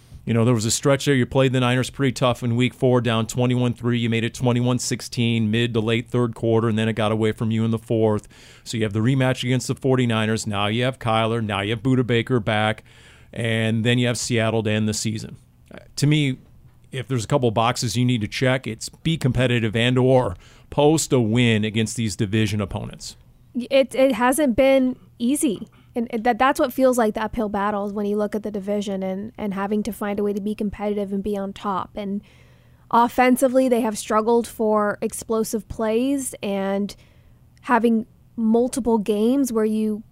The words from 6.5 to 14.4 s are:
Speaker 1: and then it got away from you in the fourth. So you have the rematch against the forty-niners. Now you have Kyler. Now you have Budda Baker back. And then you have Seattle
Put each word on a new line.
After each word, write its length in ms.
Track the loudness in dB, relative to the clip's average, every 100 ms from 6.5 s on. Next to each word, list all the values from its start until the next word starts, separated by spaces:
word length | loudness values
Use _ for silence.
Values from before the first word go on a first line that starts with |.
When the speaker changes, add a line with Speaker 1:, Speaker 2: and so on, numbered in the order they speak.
| 2 2
Speaker 1:
and 100 | 0
then 120 | 0
it 40 |
got 200 | 0 0
away 180 | 0 0
from 180 | 0 -2
you 140 | 0
in 80 | 0
the 60 | -2
fourth. 480 | -2 0 2 0 -4 -20 -20 -20 -8
So 100 | -4
you 80 |
have 80 | -2
the 80 | 0
rematch 440 | 2 2 0 0 0
against 220 | -2 -2
the 60 | -4
forty-niners. 680 | 0 2 2 0 0 -2 -2
Now 220 | -2 -2
you 160 | 0
have 160 | -2 -2
Kyler. 420 | 0 0 0 0
Now 180 | -2 -2
you 80 | -2
have 100 | -2
Budda 220 | 0 2 2
Baker 340 | 0 2 0
back. 440 | 0 0 0 -2 -10 -20 -20 -20 -16
And 500 | -6 -2 0 0 0
then 160 | 2 2
you 80 | 2
have 100 | -2
Seattle 460 | -2 0